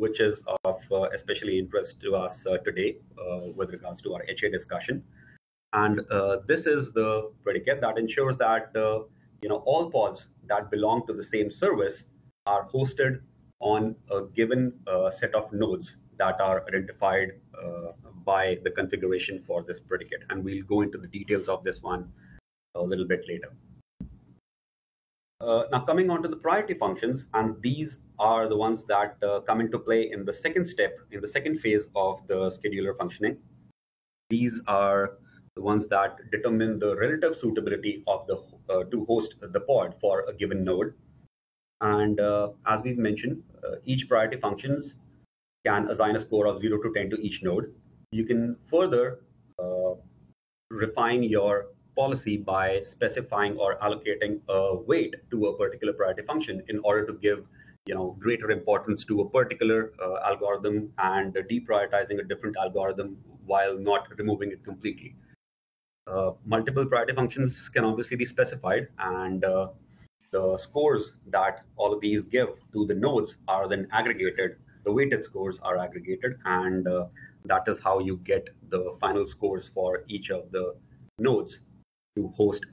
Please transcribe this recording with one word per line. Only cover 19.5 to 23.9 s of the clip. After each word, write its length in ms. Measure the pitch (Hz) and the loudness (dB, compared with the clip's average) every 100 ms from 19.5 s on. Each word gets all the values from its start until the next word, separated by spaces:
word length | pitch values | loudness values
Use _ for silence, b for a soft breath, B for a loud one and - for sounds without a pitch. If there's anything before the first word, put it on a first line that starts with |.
| 87 | -6
this 160 | 85 87 | -6 -10
predicate. 440 | - 92 - - - | -6 -6 -6 -12 -8
And 140 | 98 | -6
we'll 220 | 95 98 98 | -6 -6 0
go 160 | 104 | 2
into 160 | 101 95 | 2 -2
the 100 | 87 | -10
details 400 | 101 98 101 98 | -10 -2 -2 0
of 160 | 92 | -2
this 180 | 92 - | -2 -6
one 300 | 90 90 90 - B B _ _ _ | -4 -6 -8 -18 B B _ _ _
a 80 | 87 | -4
little 240 | 90 95 90 | -2 -2 0
bit 200 | 87 - | -2 -2
later. 260 | 87 - - - - _ | -10 -10 -18 -20 -20 _